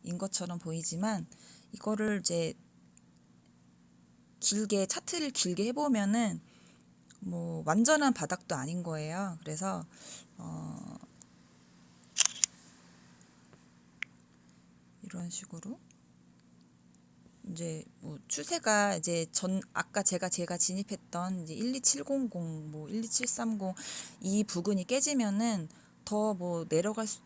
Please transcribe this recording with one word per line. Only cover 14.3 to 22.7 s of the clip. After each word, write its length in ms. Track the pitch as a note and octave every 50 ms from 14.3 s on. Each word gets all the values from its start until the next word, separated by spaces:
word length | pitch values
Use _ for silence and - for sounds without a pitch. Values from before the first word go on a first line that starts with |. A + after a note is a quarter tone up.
| - - - - - - - - - - - - - - -
이런 260 | - - F3+ F3 F3
식으로 500 | F3 - - - - E3 - G3 C4 - - - - - - - - - - - - - - - - - - - - - - - - - - - - - - - - - - G3
이제 360 | F3 D#3+ E3+ E3 D#3+ D#3 - - - -
뭐 160 | F3+ F3+ D3+ C#3 -
추세가 680 | - - C#4+ D4 - F4 E4 - A3 G#3+ G#3 G3+ G3+ G3
이제 300 | E3+ D#3 F3 E3+ E3 E3 -
전, 300 | - - - F3+ F#3+ F#3+ - - -
아까 300 | - - - - G#3 G3
제가, 240 | - F#3 F3 F#3 F3+
제가 280 | - - F3 E3+ F3
진입했던 840 | F3 - - F3+ F#3+ G3+ - G#3 F#3+ - - - F3 F3+ F#3 F#3+ F3+ E3
이제 100 | D#3 D#3+
일이칠공공, 1160 | - A3 B3 C4 C4+ B3+ - - C#4 C#4+ - C#4 C#4 C4 A3 - F3 E3 E3 D#3+ D#3 D#3 D#3